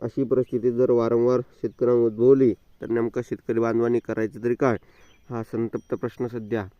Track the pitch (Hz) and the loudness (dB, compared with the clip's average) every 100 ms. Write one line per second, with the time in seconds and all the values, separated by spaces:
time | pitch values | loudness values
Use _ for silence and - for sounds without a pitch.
0 | 120 - 123 127 123 123 120 120 127 120 | -2 -4 0 0 0 -2 0 2 2 2
1 | 113 117 120 123 123 _ 120 - 123 120 | 2 2 2 0 -2 _ -10 -2 0 2
2 | 117 110 123 135 127 95 _ - 113 117 | 2 2 4 6 4 0 _ -16 -4 -2
3 | 113 123 - 110 - 113 117 113 117 117 | -2 -4 -8 -8 -4 0 0 0 0 0
4 | - 113 110 104 120 120 135 107 - - | -2 -4 -4 -4 -4 0 0 0 -6 -20
5 | - _ - 117 110 113 113 117 - 120 | -20 _ -12 -10 -6 -4 -4 -6 -8 -6
6 | 123 - 123 117 107 113 98 - | -6 -6 -8 -8 -6 -6 -6 -14